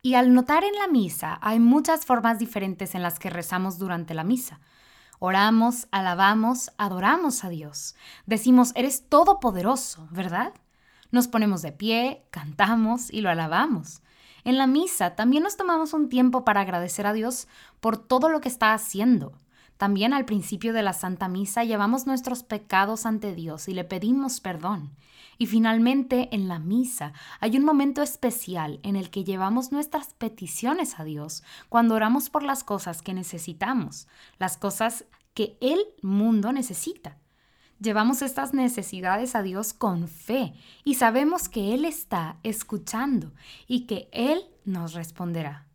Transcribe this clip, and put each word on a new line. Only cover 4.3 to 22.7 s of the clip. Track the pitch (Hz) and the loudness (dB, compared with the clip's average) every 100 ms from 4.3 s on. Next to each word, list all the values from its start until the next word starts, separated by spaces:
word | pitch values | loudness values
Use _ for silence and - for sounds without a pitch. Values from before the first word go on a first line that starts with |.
| 247 - - _ _ _ _ _ _ | -2 -2 -16 _ _ _ _ _ _
Oramos, | 185 190 208 226 233 247 - | 0 4 4 6 4 0 -4
alabamos, | 196 185 175 196 220 220 254 - - | -2 -2 4 4 4 2 0 -6 -4
adoramos | 202 180 196 330 311 - | -4 2 2 2 0 -2
a | 190 | -6
Dios. | 165 151 143 - _ - - - | -8 -10 -12 -14 _ -20 -20 -4
Decimos, | 220 240 254 247 | 0 6 8 6
"Eres | - 262 - _ | 0 -2 -4 _
todopoderoso", | 302 359 392 254 185 190 269 - - 156 | 6 6 4 2 0 0 -2 -4 -12 -12
¿verdad? | 170 180 175 285 - _ _ _ _ _ | -8 -4 -4 -6 -8 _ _ _ _ _
Nos | 247 247 | 2 2
ponemos | 226 214 180 | 2 0 -2
de | 151 | -6
pie, | 139 214 226 247 - _ | -6 -2 0 -2 -6 _
cantamos | 165 147 151 202 233 220 240 240 | -14 -12 0 2 4 2 0 -4
y | 214 | -2
lo | 196 | 0
alabamos. | 165 160 170 - 202 - - _ _ - - | 0 0 0 0 -2 -6 -18 _ _ -20 -8
En | 247 254 | 0 2
la | 262 | 4
misa | 277 381 - 175 | 2 0 0 -2
también | - 226 285 | 2 2 4
nos | 370 415 | 2 -2
tomamos | 370 330 311 | 0 0 0
un | 311 285 | -2 0
tiempo | 247 254 247 | 4 4 4
para | 247 208 | 2 2
agradecer | 185 175 175 190 202 | 0 -4 -4 -4 -2
a | |
Dios | 214 220 247 - - - _ | -2 -4 -6 -12 -20 -20 _
por | 226 220 | -2 -2
todo | - 254 311 | 2 4 4
lo | 311 | 2
que | 285 | -2
está | 247 220 | 2 2
haciendo. | 214 220 196 233 220 139 - _ _ _ _ | 2 -2 0 4 4 0 -14 _ _ _ _
También | 202 196 226 | 0 2 2
al | 277 | 0
principio | 262 208 160 190 226 | 0 -4 -4 -6 -2
de | 226 | 0
la | 202 | -2
Santa | 180 185 180 185 | -2 -6 -6 -4
Misa | 185 196 233 | -4 -2 -2
llevamos | 233 214 208 254 254 | 0 0 2 0 0
nuestros | 262 254 247 | -2 -2 -8
pecados | - 214 - | -6 -10 0